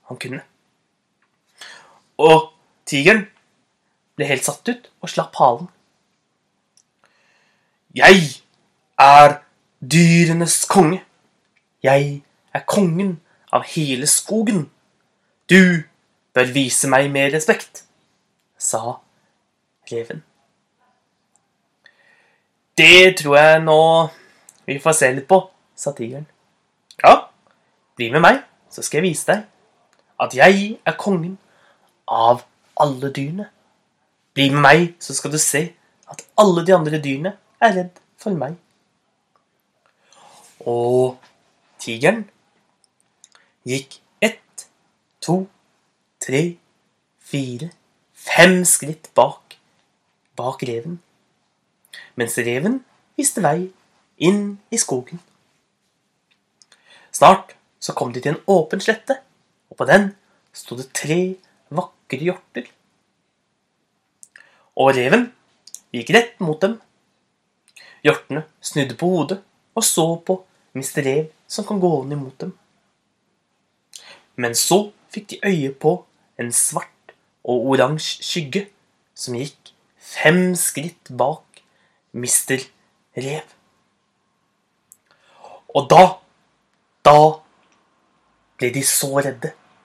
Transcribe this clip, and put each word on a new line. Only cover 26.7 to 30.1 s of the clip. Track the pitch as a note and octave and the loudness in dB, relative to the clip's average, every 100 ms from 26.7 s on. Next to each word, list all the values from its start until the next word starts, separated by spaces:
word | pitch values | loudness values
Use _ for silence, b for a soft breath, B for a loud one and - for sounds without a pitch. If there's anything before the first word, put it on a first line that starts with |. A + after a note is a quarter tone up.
| _ _ - | _ _ 2
«Ja, | D#3+ B3+ - _ _ _ _ _ _ - | 4 4 0 _ _ _ _ _ _ -10
bli | A#2 | -4
med | D3 | 2
meg, | E3+ C4+ - _ _ | 2 2 -4 _ _
så | - - | -16 -8
skal | D3 | -4
jeg | F#3 | -4
vise | D3+ - | -4 -4
deg | G3 - _ _ _ _ _ _ | -4 -6 _ _ _ _ _ _